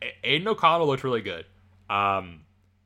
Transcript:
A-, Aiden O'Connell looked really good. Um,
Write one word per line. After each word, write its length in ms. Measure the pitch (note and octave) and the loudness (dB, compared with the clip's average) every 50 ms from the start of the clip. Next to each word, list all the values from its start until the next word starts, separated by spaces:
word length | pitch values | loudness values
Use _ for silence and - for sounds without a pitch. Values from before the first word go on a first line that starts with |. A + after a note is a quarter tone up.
A-, 380 | A#2 A#2+ - - - B2 C#3 D#3 | -12 -12 -12 -6 -2 0 0 0
Aiden 80 | F#3 A3 | 0 -2
O'Connell 400 | G#3+ G#3+ F3 D#3+ E3 E3+ E3 D3 | 0 4 4 4 4 4 4 2
looked 160 | C3+ C3 - | 0 0 -2
really 180 | C3+ B2 A2+ | -2 -2 -2
good. 220 | F#2+ G2+ F2 E2 E2 - _ _ _ _ _ _ _ - | -2 -4 -8 -10 -10 -16 _ _ _ _ _ _ _ -4
Um, 540 | G2+ G2+ G2+ G2 G2 G2 F#2 F2+ E2+ D#2 - _ _ _ _ _ _ _ _ | -2 0 2 2 0 0 -4 -6 -14 -20 -20 _ _ _ _ _ _ _ _